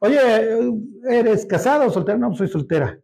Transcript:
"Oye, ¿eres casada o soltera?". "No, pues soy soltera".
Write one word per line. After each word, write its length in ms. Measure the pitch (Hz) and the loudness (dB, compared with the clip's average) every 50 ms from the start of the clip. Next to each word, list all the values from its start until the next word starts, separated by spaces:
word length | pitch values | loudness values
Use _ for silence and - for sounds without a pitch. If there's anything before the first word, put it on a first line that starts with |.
"Oye, 180 | 202 220 294 285 262 240 220 220 220 226 220 226 240 247 226 214 214 - - - 240 254 | 0 2 2 4 4 4 2 2 0 0 0 0 -2 -2 -4 -6 -8 -10 -14 -10 -4 0
¿eres 380 | 240 240 233 226 214 - - | 0 2 2 2 2 0 0
casada 400 | - 190 165 - 254 294 302 269 | -2 -4 -2 0 2 2 2 2
o 40 | 226 | 2
soltera?". 280 | 160 185 156 - 208 240 | 0 0 -2 -2 -2 -2
"No, 100 | 240 233 | -2 -2
pues 100 | 175 - | -2 -2
soy 100 | 196 - | -4 -4
soltera". 500 | - 156 135 - 165 151 139 - - - | -2 -4 -4 -2 -2 -2 -2 -2 -6 -10